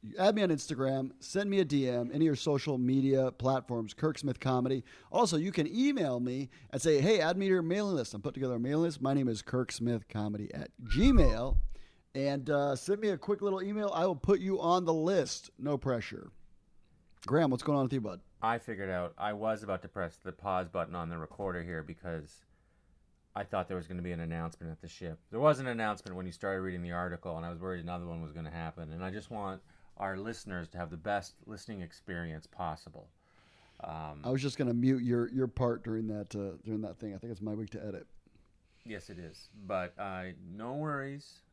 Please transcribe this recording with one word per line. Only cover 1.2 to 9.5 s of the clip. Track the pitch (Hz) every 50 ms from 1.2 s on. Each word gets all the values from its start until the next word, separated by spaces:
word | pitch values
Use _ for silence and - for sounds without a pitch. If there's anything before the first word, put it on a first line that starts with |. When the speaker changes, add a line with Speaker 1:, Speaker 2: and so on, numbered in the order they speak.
Speaker 1:
send | - - - 190 202 202
me | 196 196
a | 185
D | 143 147 143 135 127
M, | 123 123 123 123 120
any | 147 160
of | 160
your | 147
social | 131 - 156 147 139 - 156 143 127
media | 127 123 131 135 131 135 135 135 131 131
platforms, | 127 - 120 131 135 131 120 - 123 117 113 104 -
Kirk | - - 156 151 -
Smith | - 139 123 -
Comedy. | - 135 131 127 123 127 135 135 - - - - - -
Also, | - 190 240 190 170 151
you | 156 190
can | 190 180 151 - -
email | 226 254 285 285 269 180 143 123 123
me | 123 123 123 131 139 127 - - - -
and | - 135
say, | - 165 156 143
"Hey, | 131 180 226 202
add | 156 160 175 185
me | 196 190
to | 190
your | 185 170
mailing | 165 175 202 214 202 190
list." | 151 117 - -
I'm | 104
putting | 101 147 - 135
together | 131 127 127
a | 117
mailing | 117 127 143 156 165
list. | 170 156 143
My | 131 135 139
name | 139 135 123
is | 113 104
Kirk | - -